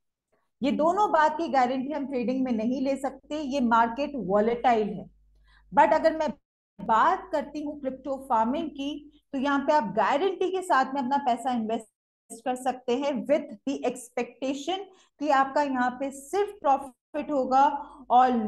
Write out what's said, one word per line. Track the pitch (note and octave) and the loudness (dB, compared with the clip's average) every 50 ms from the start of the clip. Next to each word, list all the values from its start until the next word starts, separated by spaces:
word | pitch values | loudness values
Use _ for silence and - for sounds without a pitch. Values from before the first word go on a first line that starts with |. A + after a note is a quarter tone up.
| _ _ _ _ _ _ _ _ _ _ _ - A3 | _ _ _ _ _ _ _ _ _ _ _ -4 -2
ये | C#4+ - | -2 0
दोनों | - D4+ E4 F4+ G4+ G#4 - - | 2 2 2 2 2 2 2 4
बात | D#4 D4+ D#4 D4+ D#4 | 4 4 4 2 0
की | E4+ C#4 | -4 0
guarantee | C#4 C4 B3+ A#3+ C4+ C4 B3 C#4+ D4+ | 2 2 2 2 0 -2 -4 -4 -4
हम | C#4+ C#4 | -6 -6
trading | C#4 C#4 B3 A#3+ A3 C4 C4 B3+ | -4 -4 -4 -2 -2 -2 -2 -2
में | B3+ A#3 | -2 -2
नहीं | G#3+ A3 A#3+ B3+ C#4 C4 | -2 0 -2 -2 -2 -2
ले | C4+ C#4 | -2 -2
सकते, | C#4 C#4+ B3+ C4+ - _ - D4 D#4 | -2 -4 -6 -8 -8 _ -10 -8 -6
ये | D4+ B3+ C4+ C#4+ | -6 -4 -2 0
market | B3 A3+ A#3 A3+ A#3 A#3 - C#4 - - - | 2 4 4 4 4 2 0 -4 -4 -4 -4
volatile | B3+ F#3 F3 G3 G#3 G#3+ A3+ A#3 A#3 - B3+ A#3+ A3 G#3+ F#3+ | -6 -4 0 2 2 2 2 0 0 2 2 2 2 2 -2
है। | - D3+ C3 - _ _ _ _ _ _ _ _ _ _ _ _ F3+ | -4 -8 -12 -14 _ _ _ _ _ _ _ _ _ _ _ _ 4
But | C#4 D#4 D#4+ D#4+ | 4 6 6 6
अगर | D#4 D#4 D#4+ D#4+ | 4 4 2 2
मैं | D#4+ D#4 D4 - _ _ _ _ _ _ _ _ - | 2 -2 -2 -4 _ _ _ _ _ _ _ _ -12
बात | - A#3 A3+ G#3+ C4 - F#4 F#4+ F#4 - D#4 | -2 0 2 4 4 4 2 0 -4 -4 -4
करती | D4 - C#4+ - D4+ D4 | -4 -4 -4 -8 -8 -8
हूँ | D4 D4+ - | -8 -10 -6
क्रिप्टो | B3+ C4 C4 - - D4 C4+ C4+ - - | -8 -8 -8 -8 -8 -8 -8 -8 -4 0
फार्मिंग | B3 A3 A3+ A#3 C#4 E4 E4+ D4+ | 2 2 2 2 0 -2 -4 -6
की, | - C4+ C#4 C#4+ D4+ D4 - - _ _ _ _ - | -6 -6 -6 -6 -6 -8 -14 -18 _ _ _ _ -6
तो | C4+ | -2
यहाँ | B3 C#4+ C#4 C#4 C#4 | 0 0 0 0 2
पे | D#4+ D4+ | 4 2
आप | D4+ - G3+ - | 2 2 0 0
गारंटी | A3 G3 G3+ B3+ C#4+ F4+ G4 F#4 - F#4+ F4+ | 0 2 2 2 2 0 0 0 0 -2 -2
के | F#4 F#4 F#4 | -2 -4 0
साथ | F#4 D#4 C4 C4 C4 C4+ | 2 2 2 2 0 -2
में | C#4+ | -4
अपना | B3+ B3 C#4 C#4 C4+ | -2 -2 -2 0 0
पैसा | B3 A#3 A#3 B3+ C4 B3 | 0 -2 -2 -2 -2 -2
इन्वेस्ट | A#3 A3 G#3+ A3+ B3 - _ _ _ _ _ _ _ _ _ - - - | -2 -2 -2 -4 -6 -6 _ _ _ _ _ _ _ _ _ -20 -10 -6
कर | C4+ B3+ | -6 -6
सकते | B3+ B3+ B3+ B3 - - - A#3+ | -4 -4 -4 -6 -4 -4 -4 -2
हैं | C4+ C#4+ C#4 C#4+ A3 G#3 | -2 0 -2 -2 -2 0
with | A#3 D4 E4 D4 - A3 - - C4+ | 2 0 0 0 -4 -14 -10 -6 -6
the | C#4 - - B3 | -6 -2 -2 -4
expectation | B3 - - - - B3 A#3+ A#3+ - - C4+ C4 C#4+ C#4 - E4 F#4 F#4+ G4+ - - _ _ _ _ - | -4 -4 -14 -10 -6 -6 -6 -6 -8 -8 -6 -6 -4 -4 -4 -6 -6 -6 -6 -12 -18 _ _ _ _ -6
कि | C#4+ D4+ | 0 2
आपका | C#4 C4+ C4+ C4+ C4+ D4+ D4 | 4 4 4 2 2 0 0
यहाँ | C#4 C4 B3+ B3 B3+ B3 - | 0 0 0 0 -2 -2 -4
पे | C#4 C#4 | -8 -8
सिर्फ | C4+ - - - - G4+ G4+ G4+ - - | -8 -10 -12 -4 -2 -2 -2 -2 -4 -4
प्रॉफिट | - C#4+ C4+ B3+ C#4 C4 - _ _ _ - D4 D4 D4 | 2 2 2 2 0 -8 -18 _ _ _ -8 -8 -6 -2
होगा | D4+ C4+ B3+ B3+ B3+ C4 C#4 D4 C#4+ - - - - - C4 - | -2 -2 0 2 4 4 4 4 2 -2 -8 -10 -18 -18 -4 2
और | A3+ B3 B3+ B3+ B3 A3+ G#3+ | 4 6 6 6 4 0 0